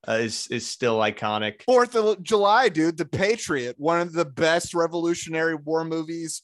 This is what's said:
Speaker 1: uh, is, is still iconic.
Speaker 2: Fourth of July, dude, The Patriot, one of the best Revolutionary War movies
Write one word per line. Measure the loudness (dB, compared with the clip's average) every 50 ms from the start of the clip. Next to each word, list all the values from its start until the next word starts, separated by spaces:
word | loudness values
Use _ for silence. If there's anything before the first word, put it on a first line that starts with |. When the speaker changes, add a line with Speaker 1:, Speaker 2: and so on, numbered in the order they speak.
| -2 0
Speaker 1:
uh, |
is, | 0 0 0 -2 -4 -8 -8 -6
is | -6 -6 -6
still | -8 -8 -2 0 0 2 2
iconic. | 2 0 0 -2 -4 -2 -2 -2 -2 -4 -6 _
Speaker 2:
Fourth | 0 2 4 4 4 2 0
of | 0 2 2 0 -2
July, | -2 0 2 4 4 6 6 6 4 4
dude, | 2 2 0 0 0
The | -2 -6
Patriot, | -6 -2 0 0 0 0 -2 -2 -4 -2 -2 -2 -6 -8 -2
one | 0 2 2 2
of | 0 0
the | 0 -2 -2
best | -2 0 0 2 4 4 2 0 -2 0
Revolutionary | 0 0 0 0 -2 -2 -2 -2 -2 -4 -6 -2 0 0 0 -2
War | -4 -4 -2 -2 -2 -2
movies | -2 -4 -4 -4 -6 -8 -8 -8 -8 -10 -12